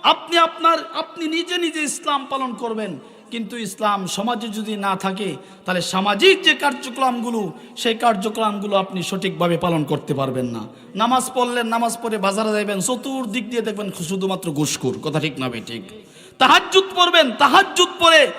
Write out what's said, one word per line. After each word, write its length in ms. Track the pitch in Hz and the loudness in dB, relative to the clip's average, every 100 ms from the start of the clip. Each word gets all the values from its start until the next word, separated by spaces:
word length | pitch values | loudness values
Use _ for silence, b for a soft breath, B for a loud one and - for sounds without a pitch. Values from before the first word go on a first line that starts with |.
আপনি 340 | - 330 - 339 | 4 2 2 4
আপনার, 400 | 330 - 339 320 - | 4 4 2 2 -2
আপনি 340 | 294 320 339 311 | -8 -8 -6 -4
নিজে 300 | 330 349 359 | -4 -2 -2
নিজে 260 | 339 320 | -2 -2
ইসলাম 440 | 294 - 302 285 262 | -4 -4 -2 -2 -2
পালন 240 | 269 254 | -4 -4
করবেন, 460 | 226 233 220 208 147 B B - | -4 -6 -4 -6 -8 B B -10
কিন্তু 260 | 233 220 240 | -8 -8 -8
ইসলাম 500 | 208 - 214 202 180 | -8 -2 0 0 -2
সমাজে 400 | - 214 233 226 | -4 -2 -2 -4
যদি 300 | 208 214 208 | -6 -6 -4
না 180 | 196 190 | -2 0
থাকে, 400 | 190 196 196 139 B B - | -2 -2 -6 -6 B B -4
তাহলে 160 | 185 | -2
সামাজিক 600 | 170 185 202 202 370 370 | 0 0 0 4 4 6
যে 120 | 320 | 2
কার্যক্রমগুলো, 1000 | 294 285 254 262 233 262 240 233 226 185 - B - | 2 0 -2 -10 -2 0 0 -4 -4 -4 -8 B -4
সেই 180 | 233 220 | -4 2
কার্যক্রমগুলো 840 | 240 202 214 214 220 202 202 196 | 2 2 -2 -2 -2 -2 0 0
আপনি 260 | 190 185 | 0 -4
সঠিকভাবে 540 | 165 196 208 160 175 170 | -4 -4 -4 0 0 2
পালন 260 | 175 165 | 2 0
করতে 300 | 143 147 - | 0 -2 -2
পারবেন 320 | 143 135 127 123 | -2 -2 -2 -4
না। 140 | 113 107 B B 190 | -6 -12 B B -2
নামাজ 360 | 233 254 - | 2 2 0
পড়লেন, 340 | 254 240 240 226 | -2 0 0 -2
নামাজ 300 | 226 233 233 | -2 -2 -4
পড়ে 140 | 233 214 | -6 -2
বাজারে 340 | 196 196 220 | 0 0 0
যাইবেন, 300 | 214 202 196 | 0 -2 -2
চতুর্দিক 680 | 185 247 269 262 233 240 208 | -2 -4 -4 -6 -4 -6 -4
দিয়ে 120 | 240 | -4
দেখবেন 300 | 220 202 202 | -4 -6 -8
শুধুমাত্র 600 | - 160 190 190 185 180 | -8 -6 -4 -2 -4 -4
ঘুষখোর। 480 | 143 147 - 131 127 | -2 -2 -2 -4 -4
কথা 160 | 151 151 | -4 -2
ঠিক 200 | 156 135 | -4 -4
না 100 | 127 | -6
বেঠিক? 320 | 117 104 113 95 - - B B _ | -6 -10 -12 -12 -20 -20 B B _
তাহাজ্জুদ 460 | 254 339 359 370 381 359 | 6 6 6 2 2 2
পড়বেন, 360 | 349 349 277 | 4 6 4
তাহাজ্জুদ 580 | 220 277 339 381 - 359 - | 4 6 6 4 2 0 4
পড়ে 320 | 339 320 262 | 6 8 6